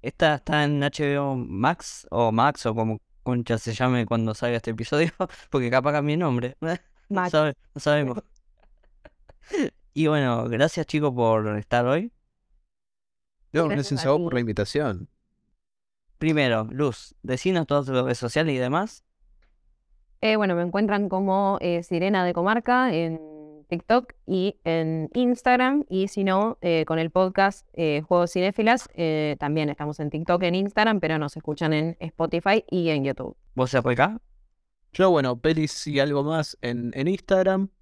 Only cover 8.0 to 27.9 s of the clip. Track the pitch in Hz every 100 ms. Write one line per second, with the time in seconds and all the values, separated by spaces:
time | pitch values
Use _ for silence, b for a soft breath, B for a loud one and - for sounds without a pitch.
8 | 139 123 - - _ _ _ _ _ _
9 | - _ _ - - 392 285 _ _ -
10 | 156 151 131 117 117 117 156 - 156 156
11 | 147 123 117 110 107 107 104 120 120 151
12 | 226 _ _ _ _ _ _ _ _ _
13 | _ _ _ _ _ 143 165 196 139 135
14 | 131 151 170 127 117 104 123 147 147 92
15 | - _ _ _ _ _ _ _ _ _
16 | _ _ 156 151 135 113 110 127 147 117
17 | - _ - 127 180 185 156 143 135 131
18 | 127 123 120 151 160 131 127 151 208 -
19 | _ _ _ _ _ _ _ _ _ _
20 | _ _ 214 214 202 170 175 190 214 202
21 | 202 190 196 190 196 196 175 170 170 175
22 | 185 202 180 175 180 226 233 247 254 160
23 | 165 160 156 156 151 151 147 170 - 160
24 | - - - 185 190 - - 165 160 160
25 | 156 - 247 247 - 247 254 277 285 185
26 | 196 - 196 190 214 - 175 165 156 160
27 | 160 180 185 190 196 196 _ - 160